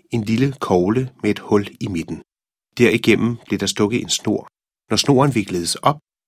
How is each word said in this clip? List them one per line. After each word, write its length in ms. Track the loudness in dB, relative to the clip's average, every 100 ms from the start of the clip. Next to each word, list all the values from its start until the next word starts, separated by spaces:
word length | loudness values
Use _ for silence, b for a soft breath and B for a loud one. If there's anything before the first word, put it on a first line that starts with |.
| _
en 120 | -4
lille 300 | 0 0 0 -2
kogle 520 | 0 2 2 0 -4 -4
med 80 | -2
et 80 | -2
hul 300 | 0 0 0 -8
i 80 | -8
midten. 340 | -6 -8 -10 -14 _ _ _ _ 2
Derigennem 600 | 2 4 2 2 2 -4 -6
blev 140 | -4
der 60 | -4
stukket 360 | -2 -2 -2
en 80 | -4
snor. 380 | -4 -2 -4 -6 _ _ _ -6
Når 80 | -2
snoren 380 | 2 4 4 0
vikledes 400 | -2 -4 -4 -2
op, 240 | -2 -2 _ _